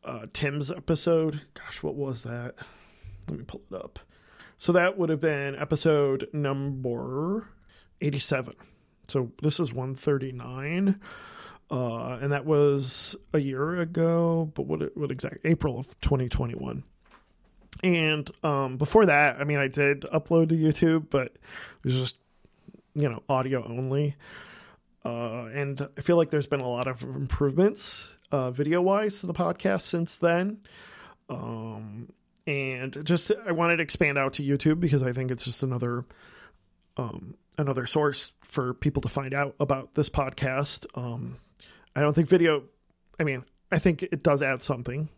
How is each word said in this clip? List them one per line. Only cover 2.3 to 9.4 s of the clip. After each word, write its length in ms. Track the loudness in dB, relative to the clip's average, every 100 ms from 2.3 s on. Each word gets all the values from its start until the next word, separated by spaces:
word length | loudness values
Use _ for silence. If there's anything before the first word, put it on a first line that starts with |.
| -8 -8 -12 -20 -20 -20 _ -18 -16 -12
Let 100 | -12
me 60 |
pull 180 | -10 -16 -12
it 60 | -12
up. 240 | -12 -16 -20 _ _ -20 -20 _
So 140 | 4
that 260 | 4 4 2
would 120 | 0
have 100 | 2
been 340 | 0 0 -4
episode 760 | -6 -2 2 4 4 4 2 -2
number 1160 | -2 -2 0 -2 -4 -4 -4 -4 -4 -2 -2 -6 -20 -20 -20 _ _
eighty-seven. 540 | -2 -2 0 -2 -2 -14 -20 _ _ _ -4
So 220 | -2 -2 -2